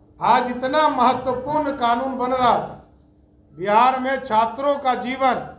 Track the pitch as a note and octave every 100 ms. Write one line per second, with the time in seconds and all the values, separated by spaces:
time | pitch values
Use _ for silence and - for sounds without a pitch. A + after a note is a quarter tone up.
0 | _ - F#3 B3 B3 B3 C4 D#4 D4+ B3+
1 | B3 B3+ C4 A#3+ D4 D4+ C#4+ - A#3 A#3+
2 | C4 A#3+ B3 C4 B3 F3+ - - - _
3 | _ _ _ _ _ D3 G3 G#3+ B3+ B3+
4 | C4 C4 B3+ G#3+ A3+ C4+ C#4+ C#4 C4 A#3+
5 | A#3+ C4 C4 G#3 -